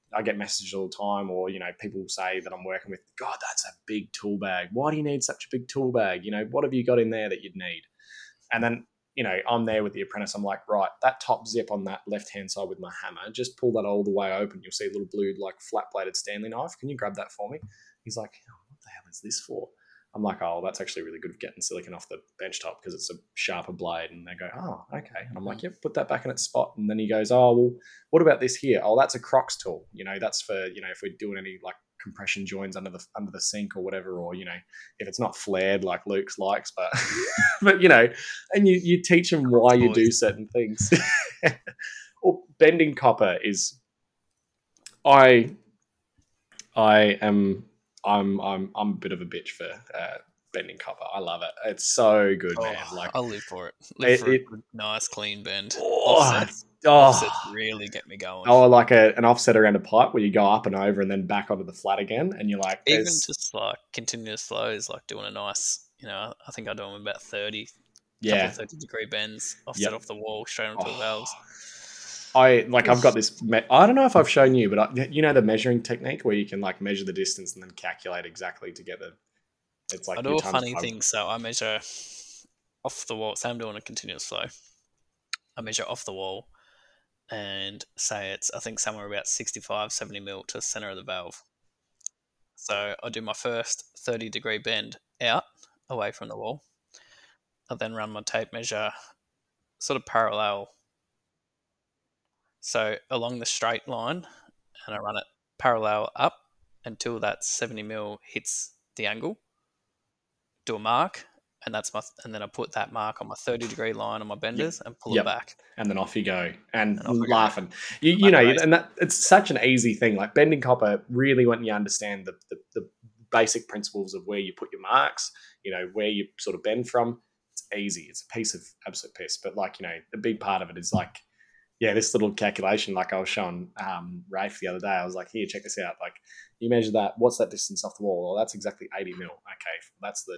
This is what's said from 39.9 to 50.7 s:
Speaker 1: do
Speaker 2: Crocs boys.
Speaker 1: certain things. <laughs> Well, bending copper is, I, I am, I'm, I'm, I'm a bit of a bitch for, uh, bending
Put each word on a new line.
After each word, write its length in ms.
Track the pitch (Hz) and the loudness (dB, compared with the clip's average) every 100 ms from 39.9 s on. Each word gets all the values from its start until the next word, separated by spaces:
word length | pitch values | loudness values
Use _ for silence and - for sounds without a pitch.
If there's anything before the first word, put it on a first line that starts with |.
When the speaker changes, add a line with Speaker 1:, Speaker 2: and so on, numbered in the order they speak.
Speaker 1:
do 80 | 113 | 6
Speaker 2:
Crocs 60 | 113 | 4
boys. 120 | 117 | 4
Speaker 1:
certain 280 | 110 104 107 | 0 0 -4
things. 420 | 123 110 107 - 170 - - - - | -4 -2 -2 2 2 2 -2 -4 -2
<laughs> 200 | 165 - - - - - - _ | -2 -2 -14 -16 -16 -16 -20 _
Well, 220 | 185 165 - - | 2 2 -2 6
bending 360 | 156 170 156 131 | 6 8 2 4
copper 420 | 131 110 101 87 | 4 4 2 2
is, 380 | 107 95 - - _ _ _ _ _ _ _ _ _ _ - _ 143 | -2 -2 -4 -8 _ _ _ _ _ _ _ _ _ _ -20 _ 8
I, 500 | 139 131 120 123 - _ _ _ _ _ _ _ _ _ - - 110 | 10 12 10 6 -4 _ _ _ _ _ _ _ _ _ -20 -6 4
I 420 | 110 107 104 101 | 8 8 8 4
am, 440 | 104 101 98 95 - _ _ _ | 2 4 2 -2 -8 _ _ _
I'm, 360 | - 104 98 98 | 0 0 0 -2
I'm, 300 | 98 95 95 107 | -4 -4 -6 -4
I'm 140 | 104 | -4
a 40 | 90 | -4
bit 160 | 98 | -6
of 100 | 90 | -10
a 40 | 87 | -10
bitch 240 | 87 - | -12 -12
for, 200 | - 87 - - | -14 -14 -14 -14
uh, 240 | - 85 - _ _ _ | -12 -10 -12 _ _ _
bending 260 | - 85 | -10 -10